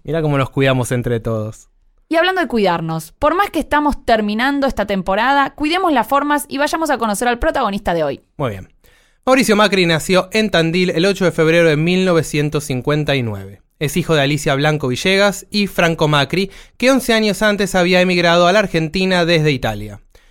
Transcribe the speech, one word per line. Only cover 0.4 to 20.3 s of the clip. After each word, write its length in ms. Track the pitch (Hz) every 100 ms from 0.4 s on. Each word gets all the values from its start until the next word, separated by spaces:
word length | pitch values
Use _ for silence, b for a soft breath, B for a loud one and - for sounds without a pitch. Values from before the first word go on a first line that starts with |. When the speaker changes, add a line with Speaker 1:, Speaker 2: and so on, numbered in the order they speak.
| 131
Speaker 1:
cuidamos 420 | - 135 131 120
entre 280 | 123 120 117
todos. 500 | 113 113 107 - _ _ _ _ -
Speaker 2:
Y 60 | 320
hablando 260 | 359 381
de 60 | 262
cuidarnos, 640 | 233 190 170 165 160 - -
por 160 | 294 339
más 160 | 403
que 80 | 330
estamos 440 | - 294 294 240
terminando 640 | - 220 208 214 262 285 269
esta 220 | - 202
temporada, 640 | 196 175 196 247 285 277
cuidemos 400 | - 302 349 370
las 140 | 269 214
formas 380 | 277 294 294 -
y 100 | 277
vayamos 320 | 294 330 320
a 80 | 247
conocer 300 | 220 202 240
al 100 | 240
protagonista 560 | 311 294 233 202 202
de 100 | 170
hoy. 180 | 147 127 _ -
Speaker 1:
Muy 140 | 131
bien. 240 | 98 92 _ b b b b -
Mauricio 280 | 262 220 208
Macri 300 | 208 196 170
nació 440 | 160 151 185 180
en 180 | 220 214
Tandil 400 | 170 160 175 180
el 160 | 160 190
ocho 180 | 190
de 80 | 180
febrero 380 | 160 160 165 165
de 80 | 151
mil 280 | 165 180 185
novecientos 580 | 170 151 151 147 151
cincuenta 520 | - 127 147 151 151 139
y 60 |
nueve. 400 | 117 101 98 98 _ -
Es 180 | 147 185
hijo 200 | 165 156
de 80 |
Alicia 320 | 139 151 160 139
Blanco 320 | 151 151 135
Villegas 580 | 127 190 190 202 185 -
y 160 | 208 190
Franco 400 | - 170 165 151
Macri, 420 | 147 135 165 196 B B -
que 120 | 247
once 240 | 269 254
años 300 | 220 214 185
antes 320 | 214 202 196 190
había 260 | 180 180
emigrado 460 | 185 180 175 170 175
a 60 |
la 60 | 202
Argentina 640 | 196 165 160 185 185 180
desde 280 | 165 170 151
Italia. 500 | 135 117 104 104 101 - b b